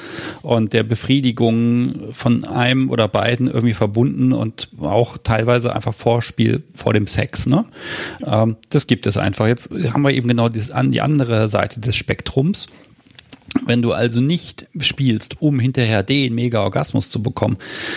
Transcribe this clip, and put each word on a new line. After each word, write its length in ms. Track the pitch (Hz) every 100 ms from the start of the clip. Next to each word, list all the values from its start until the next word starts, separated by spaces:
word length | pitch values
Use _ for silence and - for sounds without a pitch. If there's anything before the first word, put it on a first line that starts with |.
| - - - -
und 320 | - 117 107
der 120 | 113
Befriedigung 1300 | 110 117 - 139 127 113 117 113 117 120 127 - -
von 320 | - 120 117
einem 460 | - 123 123 131 131
oder 180 | 120 107
beiden 400 | 104 107 123 127
irgendwie 260 | 123 117
verbunden 580 | 101 104 107 131 - 127
und 360 | 120 113 - - -
auch 380 | 76 107 120 -
teilweise 560 | - 113 113 123 117
einfach 180 | 110 110
Vorspiel 680 | - 120 117 - - 113 - -
vor 200 | - -
dem 140 | 107 104
Sex, 380 | - - - 123
ne? 200 | 156 233 - - - - -
Ähm, 320 | - 110 113 110 -
das 160 | 147 -
gibt 200 | 120 104
es 100 | 98
einfach. 320 | 98 98 110
Jetzt 220 | 120 - - 135
haben 100 | 113
wir 100 | 143
eben 160 | 131 120
genau 200 | 120 117
dieses, 220 | 110 117
an, 220 | 127 131
die 80 | 120
andere 480 | 123 147 120 110 110
Seite 320 | 101 - 117
des 160 | 117 -
Spektrums. 720 | - - - 139 156 208 - - - - - - - - - - -
Wenn 160 | 120
du 100 | 117
also 280 | 85 120 120
nicht 480 | 135 175 - - - 170
spielst, 640 | - - 131 107 - -
um 160 | 151 135
hinterher 460 | 127 131 113 107
den 320 | 95 139 127 117
Mega-Orgasmus 760 | 120 113 101 131 147 113 -
zu 100 | 110
bekommen, 380 | 107 - 104 - - - -